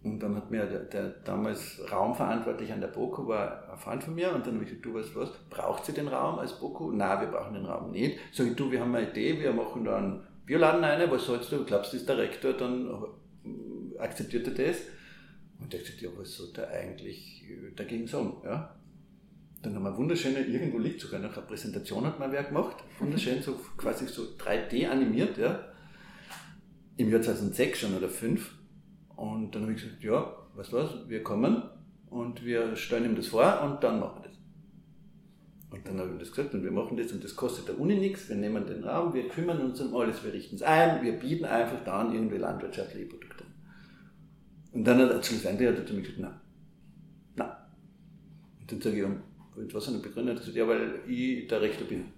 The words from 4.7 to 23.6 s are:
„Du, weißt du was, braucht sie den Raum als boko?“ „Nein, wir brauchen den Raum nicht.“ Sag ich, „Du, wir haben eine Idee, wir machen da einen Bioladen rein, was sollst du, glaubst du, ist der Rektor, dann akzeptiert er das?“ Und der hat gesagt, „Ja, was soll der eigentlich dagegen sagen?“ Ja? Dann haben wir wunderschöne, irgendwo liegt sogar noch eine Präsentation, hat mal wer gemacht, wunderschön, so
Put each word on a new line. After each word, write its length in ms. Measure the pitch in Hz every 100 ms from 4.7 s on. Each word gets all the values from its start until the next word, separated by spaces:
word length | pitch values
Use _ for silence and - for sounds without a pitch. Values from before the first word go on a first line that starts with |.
| -
„Du, 120 | 120 113
weißt 180 | 107
du 60 | 110
was, 100 | 123 - -
braucht 340 | - - - -
sie 80 |
den 140 | 151 147
Raum 320 | 131 147 165
als 140 | 127 -
boko?“ 320 | - - 160
„Nein, 280 | 107 98 98
wir 60 | -
brauchen 260 | - -
den 120 | 104 95
Raum 260 | 85 90
nicht.“ 260 | 90 135 - -
Sag 140 | - 123
ich, 80 | 120
„Du, 160 | 135
wir 80 | 123
haben 140 | 120 120
eine 160 | 110
Idee, 280 | 107 127 156
wir 140 | 147
machen 320 | 113 110 120 110
da 120 | 107
einen 240 | 98 98 - - -
Bioladen 360 | 156 160 165
rein, 240 | 156 151 175
was 140 | 131 -
sollst 240 | 120 -
du, 120 | 143 -
glaubst 280 | 101 -
du, 40 | 127
ist 120 | -
der 80 | 127
Rektor, 360 | 104 - 135
dann 360 | - 123 127 127 104 107 - - - - - - - - -
akzeptiert 480 | 113 - - 120 -
er 80 | - 143
das?“ 120 | 175 - - - - - - - -
Und 120 | -
der 80 | 87
hat 40 | -
gesagt, 160 | -
„Ja, 80 | 92 90
was 140 | 92 -
soll 160 | 87
der 180 | - -
eigentlich 720 | - 98 95 98 - - - - - 101 -
dagegen 320 | 104 117 117
sagen?“ 300 | 143 107 -
Ja? 320 | - - - - - - - - - - - -
Dann 140 | 110 101
haben 80 |
wir 120 | 98 98
wunderschöne, 440 | 151 170 131 135
irgendwo 400 | 131 117 151 117
liegt 200 | 107 -
sogar 180 | - 95
noch 180 | 101 -
eine 80 | -
Präsentation, 640 | 101 104 98 - 104 139
hat 100 | 147
mal 140 | 135
wer 100 | 139 143
gemacht, 320 | 147 - - - -
wunderschön, 460 | 147 143 127 127
so 100 | - -